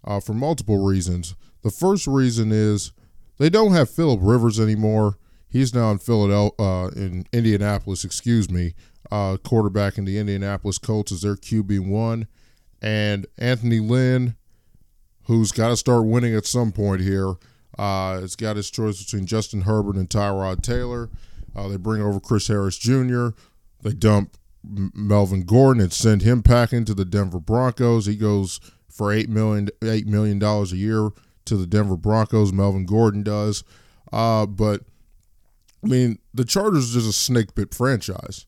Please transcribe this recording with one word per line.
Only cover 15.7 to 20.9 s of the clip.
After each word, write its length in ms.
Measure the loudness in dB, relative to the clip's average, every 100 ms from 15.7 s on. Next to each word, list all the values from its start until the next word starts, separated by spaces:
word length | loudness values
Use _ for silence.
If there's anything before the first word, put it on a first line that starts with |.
| 0
start 280 | 2 2 2
winning 300 | 2 0 -2
at 100 | -2
some 260 | -2 -2
point 300 | 0 -2 0
here, 320 | 0 0 -2 -6 _ _ _ -8
uh, 400 | -4 -4 -4 -6
has 160 | -8 -8
got 200 | -6 -4
his 140 | -6
choice 340 | -4 -4 -4
between 220 | -8 -6 -2
Justin 360 | -2 -2 -4
Herbert 340 | 0 0 0 -2
and 120 | -2
Tyrod 540 | -2 -2 -2 -4 -4
Taylor. 480 | -2 -2 -4